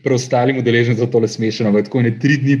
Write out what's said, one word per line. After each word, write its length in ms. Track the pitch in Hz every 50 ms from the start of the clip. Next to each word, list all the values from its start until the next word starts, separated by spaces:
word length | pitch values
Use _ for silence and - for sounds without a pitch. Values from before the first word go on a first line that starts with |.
preostalim 560 | - - 135 120 - - 135 123 123 135 135
udeležencem 480 | 127 117 117 117 117 117 120 120 107 120 120 123
tole 160 | 117 113 104
smešno, 380 | - - 113 110 107 - 117 104
ampak 160 | 101 104 104
tako 160 | - - 131
ene 140 | 123 117 117
tri 220 | - - 139 147 139
dni, 140 | 135 139 139 131